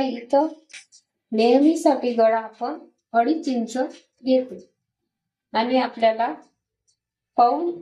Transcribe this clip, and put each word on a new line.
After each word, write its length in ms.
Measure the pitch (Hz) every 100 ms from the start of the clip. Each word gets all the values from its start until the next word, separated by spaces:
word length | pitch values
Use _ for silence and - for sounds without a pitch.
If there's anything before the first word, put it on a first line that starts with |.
| 262
इथं 400 | - - 277 320 - _ - - - _ _ _
नेहमीसाठी 840 | 220 233 269 294 330 320 262 247
गळा 260 | 226 220 226
आपण 380 | 220 - 247 311 - _ _
अडीच 340 | 233 247 320 285
इंच 300 | 247 226 254
घेतो 760 | 302 - _ _ 247 262 254 - - _ _ _ _ _ _ _ _
आणि 240 | 214 240 254
आपल्याला 560 | 240 233 226 220 240 302 _ _ _ _ _ _ _ _ _ -
पाऊण 340 | 240 285 349 339